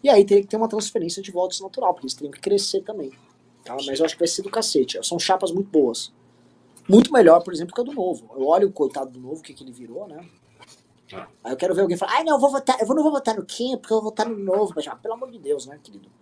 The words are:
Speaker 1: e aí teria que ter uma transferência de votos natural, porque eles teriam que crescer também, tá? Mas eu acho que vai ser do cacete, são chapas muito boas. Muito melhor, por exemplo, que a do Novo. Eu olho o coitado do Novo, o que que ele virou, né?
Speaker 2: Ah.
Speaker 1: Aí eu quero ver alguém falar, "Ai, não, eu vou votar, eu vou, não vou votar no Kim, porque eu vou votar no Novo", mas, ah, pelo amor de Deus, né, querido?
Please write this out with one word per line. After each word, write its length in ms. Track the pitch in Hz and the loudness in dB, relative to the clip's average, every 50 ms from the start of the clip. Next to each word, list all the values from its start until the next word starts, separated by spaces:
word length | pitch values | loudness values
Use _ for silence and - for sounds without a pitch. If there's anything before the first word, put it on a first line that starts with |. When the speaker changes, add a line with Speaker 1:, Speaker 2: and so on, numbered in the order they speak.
| - | 6
Speaker 1:
e 60 | 277 | 6
aí 140 | 262 208 202 | 6 6 6
teria 200 | 202 202 202 196 | 6 6 2 2
que 60 | 202 | 2
ter 80 | - 214 | -2 -2
uma 100 | 226 220 | -2 -2
transferência 540 | - 220 208 - - 226 165 170 170 196 | -2 -4 -6 -4 -6 -6 -6 -4 -8 -10
de 100 | 196 196 | -12 -8
votos 280 | 180 175 180 185 - - | -4 -4 -4 -4 -4 -10
natural, 320 | 190 190 - - 196 185 180 | -12 -10 -8 -2 0 0 -2
porque 120 | - - | -2 -4
eles 80 | 131 - | -12 -12
teriam 180 | - 147 143 | -10 -12 -14
que 80 | 139 - | -14 -8
crescer 420 | - 196 202 202 196 - - 190 | -4 0 0 0 0 -2 -6 -6
também, 300 | 190 - 220 202 151 135 - _ _ _ _ _ _ _ _ _ _ | -6 -6 -10 -10 -10 -12 -14 _ _ _ _ _ _ _ _ _ _
tá? 100 | - 120 135 139 | -12 -10 -10 -8
Mas 140 | 139 135 135 | -6 -2 -2
eu 60 | 160 | -2
acho 100 | 160 - | -2 0
que 40 | - | -2
vai 80 | 170 165 | -2 -2
ser 140 | - - | -2 -6
do 80 | 196 196 | -8 -6
cacete, 500 | - 226 214 - - 151 127 - - - 92 | -4 -4 -4 -2 0 0 0 0 -4 -8 -8
são 140 | - 170 170 | -6 -6 -4
chapas 320 | - - 190 185 - 165 | 0 0 0 0 0 -4
muito 180 | 165 185 196 196 | -4 -4 -6 0
boas. 440 | - 156 139 120 117 - - - _ _ _ _ _ _ _ _ _ _ _ _ _ - _ - | 2 2 2 2 0 -4 -10 -12 _ _ _ _ _ _ _ _ _ _ _ _ _ -20 _ 6
Muito 220 | 185 220 262 - 311 | 8 8 8 8 6
melhor, 280 | 254 202 165 160 170 165 | 8 8 10 8 8 6
por 100 | - 180 | 0 -8
exemplo, 200 | 151 170 175 - | -8 -8 -8 -6
que 80 | - | -6
a 20 | 247 | -6
do 100 | 247 285 | -6 -4
Novo. 360 | 262 185 180 165 - - - - | -4 -4 -4 -4 -6 -10 -18 -8
Eu 120 | 135 131 143 | -4 0 2
olho 200 | 160 185 202 190 | 4 4 2 0
o 40 | |
coitado 400 | - - 151 131 - 143 135 127 | 0 -2 -4 -2 -2 -6 -10 -10
do 80 | 123 127 | -12 -18
Novo, 200 | 127 127 151 160 | -14 -14 -14 -14
o 40 | 156 | -16
que 100 | - 139 | -20 -20
que 100 | - 131 | -20 -20
ele 80 | 131 | -20
virou, 360 | 120 123 123 113 117 156 202 196 | -20 -20 -20 -16 -16 -16 -16 -16
né? 180 | 151 156 175 170 _ _ _ _ _ _ - _ - _ _ _ _ _ _ _ - | -18 -20 -20 -20 _ _ _ _ _ _ -20 _ -20 _ _ _ _ _ _ _ -18
Speaker 2:
Ah. 140 | 92 92 - _ _ _ | -18 -18 -18 _ _ _
Speaker 1:
Aí 100 | 113 131 | -10 -6
eu 40 | 131 | -4
quero 180 | 170 185 185 | -2 -2 0
ver 60 | 175 | 0
alguém 160 | 196 170 175 185 | 0 0 0 -4
falar, 160 | 190 180 214 | -4 -2 -2
"Ai, 100 | 262 330 | 0 2
não, 120 | 320 302 | 2 2
eu 40 | 269 | 4
vou 100 | 240 285 | 4 2
votar, 280 | 269 277 277 - 254 254 | 2 0 0 0 0 0
eu 80 | 226 208 | 2 -2
vou, 80 | 269 | 0
não 80 | 311 302 | 2 2
vou 80 | 311 | 0
votar 240 | 294 277 277 233 220 | 0 0 -2 -4 -4
no 100 | 208 - | -4 -6
Kim, 320 | - - - 233 254 262 - | -10 -8 -6 -6 -6 -6 -8
porque 160 | - - 220 | -6 -2 -2
eu 40 | 220 | -2
vou 80 | 214 | -2
votar 220 | 220 220 - 220 233 | -4 -4 -4 -4 -4
no 100 | 226 208 | -4 -8
Novo", 360 | 196 190 185 202 214 190 - | -4 -2 0 0 0 -2 -4
mas, 120 | 160 147 143 | -8 -10 -10
ah, 80 | 131 | -12
pelo 180 | 120 _ 214 226 | -12 _ -10 -8
amor 160 | 233 262 254 | -8 -10 -14
de 80 | 233 220 | -14 -16
Deus, 280 | 147 139 147 139 123 131 | -4 -4 -4 -4 -4 -12
né, 120 | 143 147 | -20 -20
querido? 280 | _ - 104 98 95 92 _ _ | _ -20 -20 -20 -20 -20 _ _